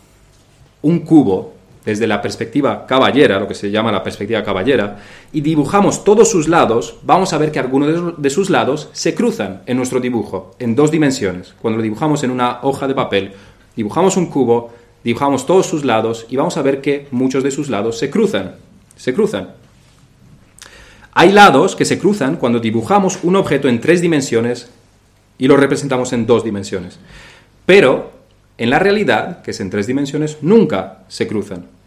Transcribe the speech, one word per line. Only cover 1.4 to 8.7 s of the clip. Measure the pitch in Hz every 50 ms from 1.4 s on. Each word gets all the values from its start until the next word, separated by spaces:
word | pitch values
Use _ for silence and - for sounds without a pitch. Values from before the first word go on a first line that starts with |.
| - - - - _ _ - _ _
desde | - 107 104 113
la | 110 107 101
perspectiva | - 110 104 - 117 113 - 143 143 127 104 101 -
caballera, | - 127 131 127 104 - 135 - 110 98 98
lo | 104 95
que | 101
se | - - 101
llama | 101 107 110 117
la | 104 95 -
perspectiva | 104 98 - 101 104 113 107 104
caballera, | 104 98 92 95 127 139 117 101 101 101 - - - - - - -
y | - 156
dibujamos | 143 151 160 151 139 - - 202 202 160 - - -
todos | - 214 214 220 185
sus | - 180 147 156
lados, | 170 165 131 107 110 117 - - - -
vamos | - 131 147 175 190 - 170
a | 156
ver | 151 151
que | - 147
algunos | 127 123 131 135 143 147
de | 160
su-, | 170 175 170 165 -
de | 147 135
sus | 139 185 196 180
lados | 170 127 113 117